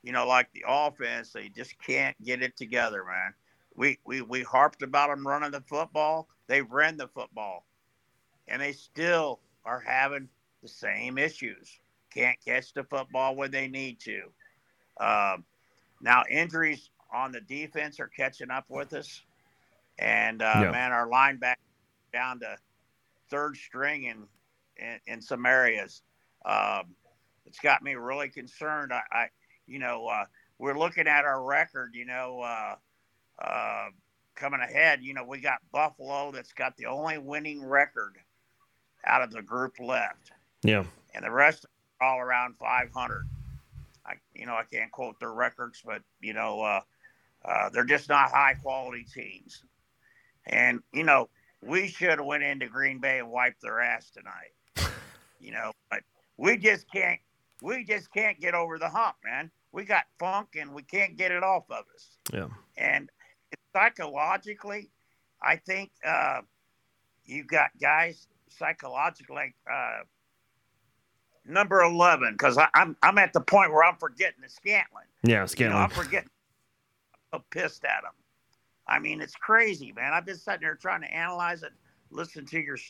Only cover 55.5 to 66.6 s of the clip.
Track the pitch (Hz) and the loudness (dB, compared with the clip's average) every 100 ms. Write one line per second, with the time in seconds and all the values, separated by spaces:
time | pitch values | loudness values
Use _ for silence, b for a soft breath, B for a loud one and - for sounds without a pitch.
55.5 | 113 110 - _ 101 _ _ _ - 165 | -8 -8 -10 _ -8 _ _ _ -2 2
56.5 | 233 208 202 - 196 180 175 _ _ _ | 4 4 2 -2 -4 -2 -2 _ _ _
57.5 | _ 160 254 226 214 - 196 214 190 175 | _ -8 -8 -4 -6 -4 -2 -2 -2 -2
58.5 | 175 170 160 160 175 240 - 107 127 165 | 0 -2 -4 -4 0 -2 -2 -8 -8 -8
59.5 | _ _ 175 196 196 - _ 175 196 214 | _ _ -12 0 0 0 _ -2 -2 -4
60.5 | 156 147 143 143 196 196 160 185 180 185 | -10 -10 -12 -6 -2 -2 0 -2 0 2
61.5 | 185 - 117 107 _ - _ - 107 82 | 2 0 -12 -12 _ -20 _ -8 -6 -8
62.5 | - _ - 147 139 - _ b b _ | -10 _ -4 0 0 -2 _ b b _
63.5 | - _ 190 220 - 156 143 156 190 202 | -20 _ 2 2 2 -8 -2 0 0 -4
64.5 | 208 208 208 208 _ _ _ _ _ - | -14 -10 -10 -12 _ _ _ _ _ 0
65.5 | 160 - 190 196 _ 156 160 143 131 107 | 0 -2 -6 -6 _ -2 0 0 -2 -8
66.5 | _ | _